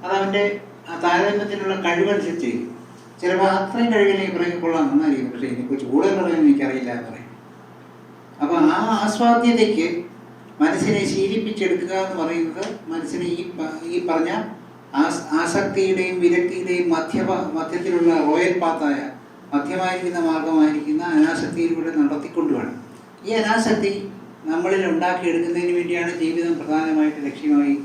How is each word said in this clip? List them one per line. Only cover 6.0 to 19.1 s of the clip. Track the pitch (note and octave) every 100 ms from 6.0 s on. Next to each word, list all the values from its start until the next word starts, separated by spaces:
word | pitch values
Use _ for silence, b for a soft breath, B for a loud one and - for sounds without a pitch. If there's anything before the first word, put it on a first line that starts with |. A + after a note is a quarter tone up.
| F#3+ F#3+
പറയാൻ | F3 D#3+ D3
എനിക്കറിയില്ല | C#3 C#3 C3 B2 A#2+
എന്ന് | A#2+
പറയും. | A#2 - - - - - - - - - - - -
അപ്പോൾ | D3+ E3+ - -
ആ | A3 A3
ആസ്വാദ്യതയ്ക്ക് | A3 - A#3+ A#3 A#3+ A#3 G#3 F#3 E3 E3+ - - - - - -
മനസ്സിനെ | D#4 - - G#3 G3
ശീലിപ്പിച്ചെടുക്കുക | F#3+ F#3+ G#3+ G#3+ G#3+ F#3 F3 F3 F#3+
എന്ന് | F#3+ E3+
പറയുന്നത് | E3 E3+ D#3+ E3 G#3 G#3 D#3+
മനസ്സിനെ | E3 D3 F3 F3 E3+
ഈ | E3+ -
പ-, | D#3 - -
ഈ | - F3
പറഞ്ഞ | D#3+ E3 - - - - - - -
ആസ്-, | D#3+ - - D#3
ആസക്തിയുടെയും | E3+ G3+ - F#3+ F#3+ F#3 F#3 F3+
വിരക്തിയുടെയും | F3 E3+ F3 F#3 F#3 F3+ F3 D#3+
മധ്യ, | - G3 F#3+ F3+ - D#3+
മധ്യത്തിലുള്ള | D#3+ F3 F#3 F3 E3 D#3 C#3+
റോയൽ | D#3 F3+ F3+
പാത്തായ | E3 D#3+ D3 C#3 C#3+